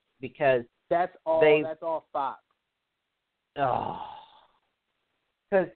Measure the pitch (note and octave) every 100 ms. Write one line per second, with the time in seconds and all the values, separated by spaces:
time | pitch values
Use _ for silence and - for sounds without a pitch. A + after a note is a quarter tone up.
0 | _ _ B2+ - C#3+ B2+ A#2+ _ - E3+
1 | F3+ - D#3+ D#3+ D#3 D3+ D#3 D#3 - D#3+
2 | - D3 C3+ G#2 _ _ _ _ _ _
3 | _ _ _ _ _ C#3+ C3+ A#2 - -
4 | - - - _ _ _ _ _ _ _
5 | _ _ _ _ - G3 F3